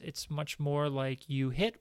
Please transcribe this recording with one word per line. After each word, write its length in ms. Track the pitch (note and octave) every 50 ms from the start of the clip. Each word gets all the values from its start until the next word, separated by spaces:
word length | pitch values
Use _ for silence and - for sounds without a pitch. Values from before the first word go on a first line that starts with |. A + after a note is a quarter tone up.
| -
it's 240 | - - - - -
much 300 | D3+ D3 D3+ - - -
more 320 | D3 C#3+ C#3+ D3 D3 D3
like 400 | C#3 C3+ C3+ C3+ C3 - - -
you 180 | C#3 C3+ C3+ C3
hit 280 | B2 D3 G3+ A#3 - -